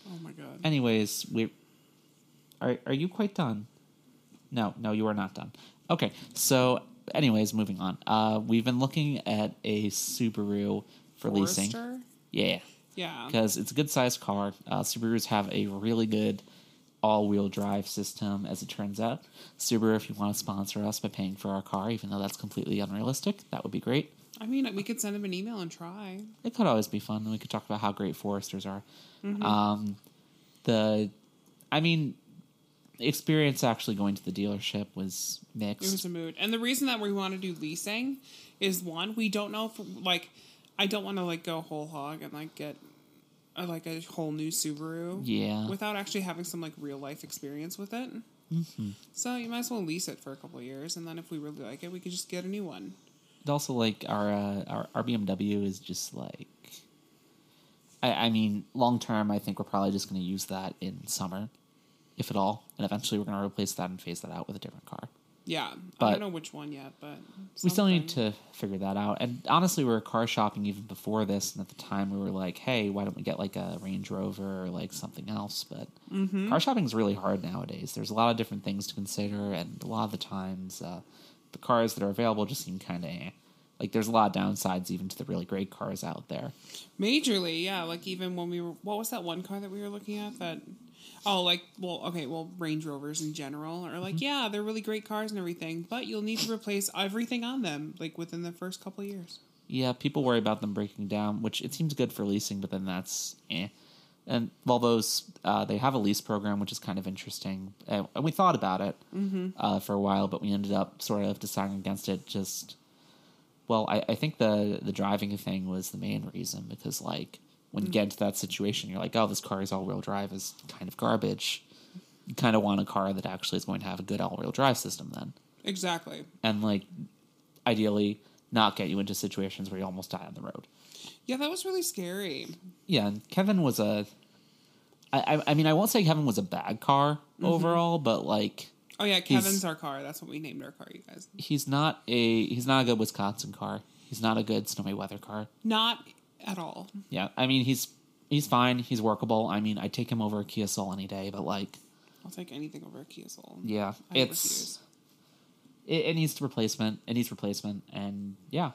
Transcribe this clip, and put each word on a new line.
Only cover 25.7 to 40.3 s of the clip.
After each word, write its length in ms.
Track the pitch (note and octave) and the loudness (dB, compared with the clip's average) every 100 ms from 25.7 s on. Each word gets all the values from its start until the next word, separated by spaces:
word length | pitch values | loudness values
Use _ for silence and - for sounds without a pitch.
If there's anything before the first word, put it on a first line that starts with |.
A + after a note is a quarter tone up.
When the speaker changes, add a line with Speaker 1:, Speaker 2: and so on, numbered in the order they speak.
Speaker 1:
try. 520 | - E3+ G3 G3+ F#3 G#3+ - | -8 -12 -10 -10 -12 -14 -10
Speaker 2:
It 120 | A#3 | -6
could 120 | - F#3+ | 2 6
always 220 | A2+ G#2+ | 6 4
be 100 | G#2 | -2
fun, 240 | - G#2+ | -2 -4
and 80 | A2 | -2
we 80 | A2 | -4
could 120 | - | -4
talk 160 | G#2+ - | -6 -2
about 160 | G#2 | 0
how 100 | G#2 | 0
great 240 | G2+ G2 F#2 | 0 -2 -2
Foresters 480 | G2+ G3 - F#2+ | -2 -2 -2 -6
are. 180 | F#2+ G2 - - - - | -6 -8 -10 -20 -20 -10
Speaker 1:
Mm-hmm. 200 | - G2+ | -6 -2
Speaker 2:
Um, 540 | G#2 G#2 G#2 G#2 G#2 G2+ - _ _ _ - _ | 2 4 4 2 0 -6 -10 _ _ _ -20 _
the, 460 | - A2+ G#2+ G#2+ G#2 - _ _ _ _ - | 2 4 6 4 2 -2 _ _ _ _ -2
I 100 | D3 | 4
mean, 340 | E3 E3 C#3+ - _ - - _ _ _ _ - | 6 4 2 -4 _ -20 -20 _ _ _ _ -2
experience 640 | A#2+ C#3 - D#3 D3 C3 | 0 0 4 6 6 4
actually 320 | B2+ A2+ - | 2 2 0
going 200 | G2+ G2+ | 2 2
to 100 | G2 | 0
the 80 | - | -2
dealership 540 | F#2 G2+ G2+ - G#2 G2+ | -2 0 0 -2 -4 -4
was 460 | - F#2+ - - - - | -6 -6 -4 -6 -6 -10
mixed. 320 | - G#2 G#2 D4 | -6 -4 -2 -2
Speaker 1:
It 60 | |
was 120 | F#3+ F3+ | -2 -4
a 20 | |
mood. 260 | E3+ E3 - | -6 -6 -2
And 120 | G3+ | 0
the 80 | A#3 | 0
reason 280 | A#3 B3+ C4+ | 0 2 2
that 120 | A#3 | 0
we 140 | G#3 | 0
wanna 240 | G3+ F#3+ F#3+ | 0 0 -2
do 160 | F#3 | -4
leasing 640 | E3+ D3+ E3 - A3 C4 C4+ - - - - | -4 -6 -6 -4 -2 -2 -4 -10 -20 -20 -2
is, 240 | G3 F#3 | 0 0
one, 320 | F3+ D#3+ G3 | -2 -4 -4
we 140 | A3 G#3+ | 0 0
don't 240 | G#3 G#3 | 0 -2
know 140 | G#3+ A3 | -2 -4
if, 120 | A3 G3 F#3+ | -6 -10 -4
like, 280 | F3+ F3 - | 0 0 0